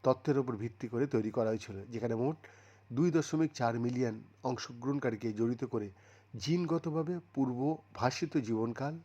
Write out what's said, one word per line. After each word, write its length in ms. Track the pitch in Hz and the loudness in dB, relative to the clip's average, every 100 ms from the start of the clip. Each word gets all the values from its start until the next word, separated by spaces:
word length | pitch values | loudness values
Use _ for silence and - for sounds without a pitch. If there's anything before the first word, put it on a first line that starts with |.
তথ্যের 320 | 131 127 - 139 | 4 2 2 2
উপর 160 | 127 110 | 2 -2
ভিত্তি 300 | 113 - 117 | -6 -6 -4
করে 160 | 117 143 | -2 2
তৈরি 240 | 113 107 | 0 0
করা 200 | 110 110 | 0 0
হয়েছিল, 240 | 110 - 98 104 | -2 -6 -12 -8
যেখানে 260 | 117 117 113 | -6 -2 0
মোট 220 | 127 160 - - - - _ | -2 -4 -12 -20 -20 -20 _
দুই 180 | 120 175 | 2 4
দশমিক 400 | 160 147 156 156 | 4 2 0 0
চার 200 | - 120 117 | 2 0 2
মিলিয়ন 380 | 120 123 123 110 110 - | 0 2 0 -2 -12 -6
অংশগ্রহণকারীকে 840 | 127 123 - 120 127 143 131 110 113 | -4 -4 -6 -6 -2 0 0 -2 -4
জড়িত 300 | 107 113 120 | 0 0 0
করে 240 | 127 113 101 - - - _ | -2 -2 -4 -10 -20 -20 _
জিনগতভাবে 800 | 120 95 175 165 165 165 156 156 175 - | -8 0 2 2 0 0 -2 -2 -4 -4
পূর্ব 260 | - 131 123 139 160 - | 0 2 2 0 0 -8
ভাষিত 380 | - 123 - 160 156 | 0 0 2 0 0
জীবনকাল 580 | 113 110 117 117 135 165 | 2 0 0 -2 -4 -6